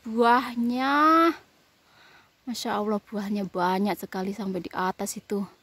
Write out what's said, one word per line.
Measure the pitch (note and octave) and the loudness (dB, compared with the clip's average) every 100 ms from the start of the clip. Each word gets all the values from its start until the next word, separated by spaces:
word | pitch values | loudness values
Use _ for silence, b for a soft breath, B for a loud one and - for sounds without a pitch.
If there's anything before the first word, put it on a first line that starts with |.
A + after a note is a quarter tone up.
buahnya, | A#3 A3+ A#3 B3 A#3+ A#3+ A#3 B3 C4+ D4 D#4 D#4+ E4 - _ _ _ _ b b b b b _ | -4 2 4 4 2 -2 -2 0 0 4 4 6 4 0 _ _ _ _ b b b b b _
Masya | - A3+ A#3+ G#3 | -10 -6 -4 -2
Allah, | G#3 G3+ | -2 -2
buahnya | - G#3 G3+ G3+ F#3 | -4 -8 -4 -4 -4
banyak | F#3 F3+ F#3+ G3+ - | 0 0 2 0 -2
sekali | F#3+ F#3+ F#3 G3+ | -6 -6 -4 -4
sampai | F#3+ F#3 E3+ | -4 -6 -6
di | - | -4
atas | F#3 - G3+ G#3+ | -4 -4 -8 -8
itu. | - G3+ G3 - | -6 -6 -6 -12